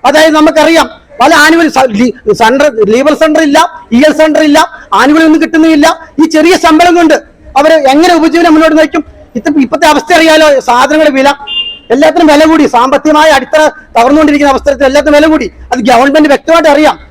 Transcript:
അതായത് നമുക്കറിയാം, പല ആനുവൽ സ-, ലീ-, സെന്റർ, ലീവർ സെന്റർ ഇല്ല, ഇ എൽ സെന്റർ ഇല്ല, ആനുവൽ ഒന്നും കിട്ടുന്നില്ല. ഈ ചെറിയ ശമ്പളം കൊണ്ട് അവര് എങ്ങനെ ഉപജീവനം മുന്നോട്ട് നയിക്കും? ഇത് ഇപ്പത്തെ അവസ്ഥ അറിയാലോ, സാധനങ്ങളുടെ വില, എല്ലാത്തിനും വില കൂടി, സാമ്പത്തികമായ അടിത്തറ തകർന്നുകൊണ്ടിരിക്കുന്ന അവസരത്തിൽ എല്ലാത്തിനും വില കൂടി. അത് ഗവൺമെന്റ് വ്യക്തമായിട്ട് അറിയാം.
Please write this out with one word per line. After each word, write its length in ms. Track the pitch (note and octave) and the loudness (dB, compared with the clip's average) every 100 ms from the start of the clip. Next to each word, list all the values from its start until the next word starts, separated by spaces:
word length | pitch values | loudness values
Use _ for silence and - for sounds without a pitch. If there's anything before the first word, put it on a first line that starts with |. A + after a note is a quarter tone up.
| C4+ | -2
അതായത് 300 | D4+ D#4+ D#4 | 0 0 2
നമുക്കറിയാം, 540 | D#4 D#4 D4+ E4 C4 - _ - | 0 0 0 0 -2 -8 _ -2
പല 120 | C4 | 0
ആനുവൽ 360 | D#4+ D4+ E4 E4 | 2 2 2 0
സ-, 200 | - C4 G3+ | -2 -2 -2
ലീ-, 340 | B3 - A3 | -4 -4 -6
സെന്റർ, 380 | G3+ A3+ C4+ D4 A3+ G3+ | -2 0 0 -2 0 -2
ലീവർ 200 | A3+ C#4+ | 0 0
സെന്റർ 280 | D4 D#4+ D#4 | 0 0 0
ഇല്ല, 180 | D#4 D4+ F4 - - | 0 0 -2 -6 -4
ഇ 100 | A#3 D4+ | 0 0
എൽ 60 | |
സെന്റർ 280 | D4+ D#4 D4+ | 2 0 0
ഇല്ല, 180 | D#4 D4+ F4 - - | 0 0 -2 -8 -6
ആനുവൽ 300 | G3 C4 D4+ | -2 0 0
ഒന്നും 180 | D#4+ D#4 | 2 0
കിട്ടുന്നില്ല. 460 | D#4+ D#4+ D#4+ D#4 D#4+ F4+ - - D#4+ | 0 0 0 2 0 -2 -10 -4 -2
ഈ 40 | |
ചെറിയ 280 | D#4 D#4+ F#4 | 2 0 2
ശമ്പളം 380 | E4+ D#4 F4 F4 | 0 2 2 2
കൊണ്ട് 180 | E4+ C#4+ - _ - C4 | 0 0 -4 _ -6 -2
അവര് 160 | D4+ | 0
എങ്ങനെ 400 | D#4+ C4+ C#4+ F4 | 2 2 0 2
ഉപജീവനം 400 | E4 D#4 D#4+ F4 | 0 0 -2 0
മുന്നോട്ട് 240 | D#4 D#4+ D#4 | 2 2 0
നയിക്കും? 260 | D#4 E4+ - - - A#3 | -2 -4 -10 -20 -14 -8
ഇത് 240 | D#4+ D4 | -4 -2
ഇപ്പത്തെ 280 | B3+ D4+ D#4+ | -2 -2 0
അവസ്ഥ 260 | D4+ - | -2 0
അറിയാലോ, 460 | F4 D#4+ D#4 D#4 C4+ | 0 2 2 2 0
സാധനങ്ങളുടെ 520 | - A#3+ C4 D#4 D4+ | -2 -2 0 0 0
വില, 220 | C4 C#4 C#4+ - - - - - | 0 -2 -2 -8 -10 -10 -14 -6
എല്ലാത്തിനും 360 | B3 D#4 F4 D#4+ | 0 0 2 2
വില 160 | D4 D#4 | 2 2
കൂടി, 220 | D#4+ C4+ | 2 0
സാമ്പത്തികമായ 600 | A#3 B3+ C#4 D4+ D4+ D#4+ | 0 0 -2 0 0 2
അടിത്തറ 320 | C4+ B3+ D4+ D#4 | 0 -2 -2 -2
തകർന്നുകൊണ്ടിരിക്കുന്ന 840 | - - - A#3+ D4 D4+ D4 C#4+ | -4 -6 -2 0 2 0 0 0
അവസരത്തിൽ 320 | C4 D4 C4 C#4 | 0 -2 -2 -2
എല്ലാത്തിനും 280 | C#4+ C#4+ | 0 0
വില 120 | D4 D#4 | 0 2
കൂടി. 260 | D#4 G#3+ - - | 0 -4 -12 -8
അത് 80 | B3+ | -4
ഗവൺമെന്റ് 500 | A3 A#3 C4+ D4 D4+ | 0 0 2 0 0
വ്യക്തമായിട്ട് 400 | C4+ - E4 D#4+ | 0 0 0 2
അറിയാം. 300 | C#4+ D4+ - - | 2 0 -2 -14